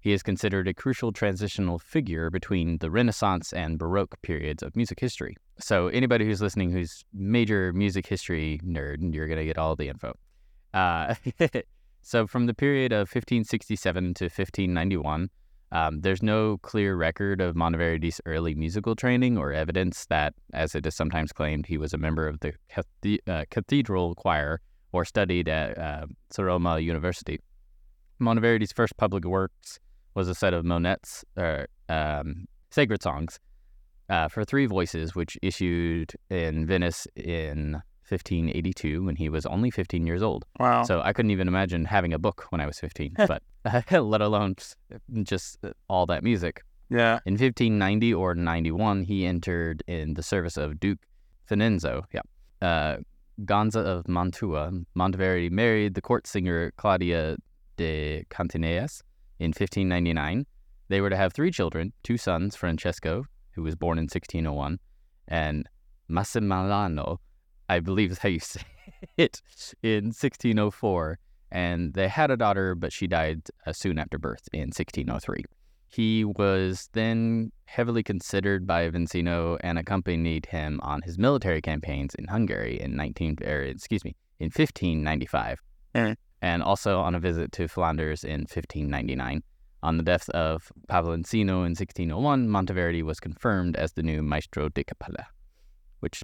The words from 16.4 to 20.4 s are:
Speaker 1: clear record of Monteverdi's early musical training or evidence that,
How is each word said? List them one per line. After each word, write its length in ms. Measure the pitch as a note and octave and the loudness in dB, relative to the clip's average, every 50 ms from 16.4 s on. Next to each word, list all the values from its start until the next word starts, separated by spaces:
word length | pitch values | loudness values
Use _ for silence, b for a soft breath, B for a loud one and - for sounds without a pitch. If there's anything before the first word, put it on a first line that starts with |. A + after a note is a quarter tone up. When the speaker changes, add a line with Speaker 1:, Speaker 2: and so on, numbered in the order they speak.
| A2 G#2+ G#2 F#2 | 4 2 0 -2
Speaker 1:
clear 380 | - - - G#2+ G2+ G2 F#2+ | -6 -4 0 2 2 2 2
record 440 | E2+ D#2+ D#2+ E2 - G2+ G2 G2 F#2 | 2 2 0 0 0 0 0 2 2
of 160 | F#2 F2+ E2+ | 2 0 2
Monteverdi's 640 | E2+ E2 E2+ E2 D#2+ E2+ E2+ E2 D#2+ E2 E2 - - - | 2 2 2 2 2 2 2 2 0 0 -2 -4 -4 -6
early 280 | E2 D#2 D#2+ E2 E2 D2+ | -4 -2 0 0 0 -2
musical 400 | D2+ D#2+ D#2+ F2+ G#2+ G2 A2+ A2+ | -2 -2 -2 -2 -2 -2 -2 -2
training 420 | - - B2 B2 B2 B2+ B2 A#2+ G2 | 0 2 2 2 4 4 2 2 2
or 160 | C#2 C#2+ D2 | 0 0 -2
evidence 520 | D#2 D#2 E2 E2 F#2 F#2 F#2 - - - - | -2 -2 0 0 0 0 0 -2 -6 -4 0
that, 280 | E2 D#2 D2+ D2 - - | 0 2 2 0 -2 -6